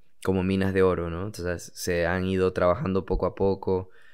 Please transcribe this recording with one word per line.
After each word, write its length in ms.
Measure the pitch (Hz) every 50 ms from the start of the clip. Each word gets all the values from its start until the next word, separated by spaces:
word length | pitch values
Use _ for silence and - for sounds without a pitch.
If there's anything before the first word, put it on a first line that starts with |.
| - - - - -
como 200 | 95 95 95 92
minas 320 | 95 95 95 95 95 95
de 80 | 95 92
oro, 280 | 92 87 85 87 85
¿no? 160 | 82 85 95
Entonces, 460 | 107 107 - 85 90 87 82 - - -
se 320 | - - 92 90 85 85
han 200 | 82 90 92 92
ido 260 | 92 95 92 92 92 92
trabajando 520 | 90 92 90 87 - - 95 95 95 92
poco 200 | - 92 - -
a 80 | 90 -
poco, 560 | - 98 98 95 - - 98 95 92 95 - - - - -